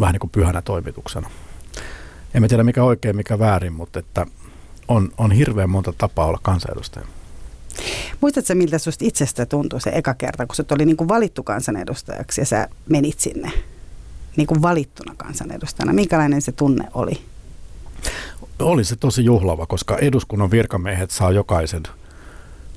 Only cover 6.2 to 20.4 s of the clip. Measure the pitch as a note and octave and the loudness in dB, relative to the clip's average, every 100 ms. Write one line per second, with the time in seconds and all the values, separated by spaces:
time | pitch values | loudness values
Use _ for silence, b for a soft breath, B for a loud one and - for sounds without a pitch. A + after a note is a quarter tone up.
6.2 | D#2+ E2 - F2+ - - - - - - | 0 0 0 0 -2 -8 -10 -12 -14 -14
7.2 | - - - - - B B B B - | -16 -16 -16 -16 -14 B B B B 0
8.2 | C#4+ C#4 - F#3 F3 D#3+ - - A3+ - | 2 2 2 2 4 2 -2 -2 0 0
9.2 | C3+ - A#2+ D3 - B2 - - - B2 | 0 0 -2 0 -2 -2 -2 0 0 -2
10.2 | B2+ - A#2+ - - D3 D#3 D#3 E3 A3+ | -4 -4 -4 -4 0 4 4 4 2 2
11.2 | G#3 - - G#2 B2 G#2 F#2 - - - | 2 -2 -4 -4 -2 -4 -4 -8 -8 -10
12.2 | - - C#3 A2 - - - D3+ D3 - | -6 -2 0 0 -2 -6 0 2 2 0
13.2 | - - - B B B B B - - | -4 -4 -4 B B B B B -16 -16
14.2 | - - D3+ D#3+ E3+ E3+ C3+ - - - | -6 -2 2 4 4 2 0 -8 -16 -14
15.2 | - - - - - - - G3 F#3+ E3 | -12 -10 -10 -10 -8 -4 2 2 4 4
16.2 | D3 C#3+ C#3 - C#3+ B2+ - A#2+ F#2+ - | 4 4 0 2 4 4 0 -4 -2 -4
17.2 | - - - - - - - B B B | -8 -18 -18 -16 -16 -16 -14 B B B
18.2 | B B - - D3 E3+ F#2+ A2 C#3 B2 | B B -12 -2 2 2 2 0 2 4
19.2 | A#2 A#2 F#2 D#2+ E2+ F#2 - - D3 C3 | 6 6 4 0 -2 -4 -2 2 4 2
20.2 | - G#2 | 0 0